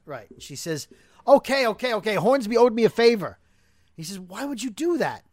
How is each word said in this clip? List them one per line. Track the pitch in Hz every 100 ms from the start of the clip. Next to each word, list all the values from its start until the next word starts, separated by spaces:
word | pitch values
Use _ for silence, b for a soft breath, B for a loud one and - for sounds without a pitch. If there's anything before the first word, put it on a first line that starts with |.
| -
Right. | 131 101
And | -
she | - 139
says, | 170 156 - b b b -
"Okay, | 277 - 269 240
okay, | 196 254
okay. | 220 208 190
Hornsby | 185 269 208 233
owed | 247
me | 226 220
a |
favor." | - 233 226 143 - _ _ _ _ _ -
He |
says, | 160 196
"Why | 180 196 285
would | 254
you | 247
do | 196 330 330
that?" | 156 110 _